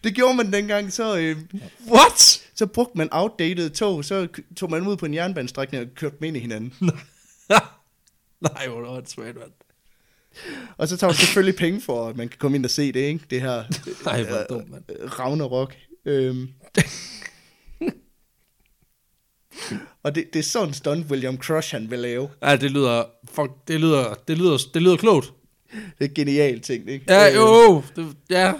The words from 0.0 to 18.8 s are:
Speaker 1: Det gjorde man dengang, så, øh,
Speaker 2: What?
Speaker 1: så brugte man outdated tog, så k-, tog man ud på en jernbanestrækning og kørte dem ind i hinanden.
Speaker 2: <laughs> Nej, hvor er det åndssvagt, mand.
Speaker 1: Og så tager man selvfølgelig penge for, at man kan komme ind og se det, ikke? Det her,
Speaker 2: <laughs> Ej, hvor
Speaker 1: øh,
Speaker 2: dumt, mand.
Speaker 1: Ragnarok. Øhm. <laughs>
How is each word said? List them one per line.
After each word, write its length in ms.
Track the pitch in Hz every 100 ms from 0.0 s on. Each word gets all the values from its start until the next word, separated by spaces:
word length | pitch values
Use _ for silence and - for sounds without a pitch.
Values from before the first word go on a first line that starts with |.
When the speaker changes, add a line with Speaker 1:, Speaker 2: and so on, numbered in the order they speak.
Speaker 1:
Det 100 | 220
gjorde 200 | 208 254 254
man 160 | 214
dengang, 400 | 202 208 208 202
så, 240 | 190 220 190
øh, 180 | 160 156 160 196 190 _ 233
Speaker 2:
What? 500 | 233 339 - - - -
Speaker 1:
så 120 | - 208
brugte 320 | - 240 175
man 100 | 156
outdated 580 | 156 214 220 165 180 165
tog, 340 | - 208 165
så 220 | 143 196 175 -
k-, 160 | - 180
tog 140 | 185
man 160 | 160 190
ud 100 | 196
på 100 | 160
en 80 |
jernbanestrækning 720 | 151 180 175 123 - 135 135
og 40 | 123 -
kørte 200 | 151 147
dem 80 | 160
ind 80 | 147
i 40 |
hinanden. 340 | 117 107 117 -
Speaker 2:
<laughs> 0 | 180 - - _ _ _ - 214 - _ _ _ _ _ _ _
Nej, 280 | 160 139 131
hvor 80 | 117
er 40 |
det 80 | 120
åndssvagt, 480 | 127 127 - 113 120
mand. 140 | 117 _ _ _ _ _ _ _ _ - - 277 247 -
Speaker 1:
Og 120 | 156
så 80 | 175
tager 120 | 185
man 60 | 151
selvfølgelig 400 | 180 202 190 185
penge 240 | 175 190
for, 280 | - 120 113
at 80 | 110
man 120 | 117
kan 100 | -
komme 180 | 143 139
ind 80 |
og 60 | 123
se 220 | - 143
det, 80 | 127
ikke? 200 | 143 156 -
Det 100 | 127
her, 240 | 131 120 113 - -
Speaker 2:
<laughs> 200 | 120 -
Ej, 160 | 120
hvor 140 | 110 117
Speaker 1:
øh, 60 | -
Speaker 2:
dumt, 220 | 120 107
mand. 120 | - - - - -
Speaker 1:
Ragnarok. 560 | 127 151 135 127 131 - _ -
Øhm. 440 | 143 139 127 127 127 - - -
<laughs> 1160 | - - - - - _ _ _ - - 320 - _ _ _ _ _ _ _ _